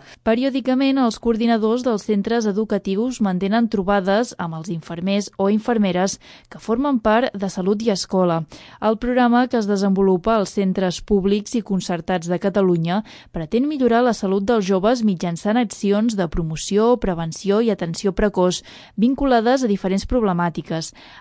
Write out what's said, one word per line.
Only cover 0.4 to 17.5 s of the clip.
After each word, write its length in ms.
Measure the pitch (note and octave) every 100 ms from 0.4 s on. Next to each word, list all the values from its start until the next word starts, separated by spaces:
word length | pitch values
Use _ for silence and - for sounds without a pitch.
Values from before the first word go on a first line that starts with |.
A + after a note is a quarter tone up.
| C4+ C4 B3 C4 C4+ C4+
els 160 | A#3+ -
coordinadors 640 | A#3 A3 A#3 A3+ G#3+ A#3+
dels 240 | B3+ G#3+
centres 400 | - G#3 G3+ A#3
educatius 800 | G#3+ F#3+ A3 G3+ F#3+ F#3+ B3 A#3+
mantenen 480 | G3+ F3+ G3 A3+ A#3
trobades 640 | G3+ F#3 G3+ F#3 G3+ A#3+ -
amb 240 | E3+ D#3+
els 80 | E3
infermers 640 | E3+ - E3+ F#3 G3+ G3 -
o 80 | G3
infermeres 720 | G#3+ A3 A3+ G3+ F3+ F#3+ - - - _
que 80 | -
formen 300 | - A#3 C#4+
part 400 | B3+ A3 G#3+ - G3+
de 80 | F#3+
Salut 380 | F#3+ F#3 G#3 A3+
i 60 |
Escola. 460 | F#3+ - F#3+ F3+ E3 D#3+ - - -
El 140 | G#3+ A3
programa 460 | A#3+ B3 A#3+ A#3+ B3
que 140 | A#3+
es 80 | G3+
desenvolupa 640 | G3+ G3+ F#3+ G3 F#3 A3
als 220 | A3+ F#3 -
centres 400 | F#3+ F#3 F#3 E3 -
públics 460 | G#3 F#3+ G#3 G#3
i 60 | A#3+
concertats 640 | G3 F#3+ - F3 E3 F#3 E3+
de 120 | F3
Catalunya 540 | G3+ G3 F#3+ E3+ E3 G3 A3 - -
pretén 380 | E3+ D#3 A3+ C#4+
millorar 300 | D4+ B3 A#3
la 80 | B3
salut 320 | G#3+ G3 G3
dels 240 | G3 A#3 F#3
joves 380 | F#3+ G3+ B3+ G#3+
mitjançant 480 | F3 F3+ E3+ G#3
accions 600 | A3+ A#3 - G3 G3+ A#3 G#3
de 80 | E3+
promoció, 680 | - D#3+ D#3+ - G3+ A3+ A#3+
prevenció 640 | G3+ E3+ E3 - F#3+